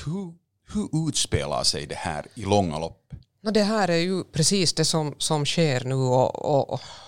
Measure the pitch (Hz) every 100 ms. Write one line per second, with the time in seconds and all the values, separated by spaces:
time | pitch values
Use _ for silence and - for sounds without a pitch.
0 | 147 190 180 - _ _ - 214 196 156
1 | 160 - - 80 71 65 - 78 71 76
2 | 90 76 - - 98 101 90 76 82 -
3 | _ - - _ 214 214 202 220 180 165
4 | 180 185 - - 156 202 165 - 156 165
5 | 151 - - 156 143 - 160 127 123 131
6 | 131 127 123 - - 139 - - - -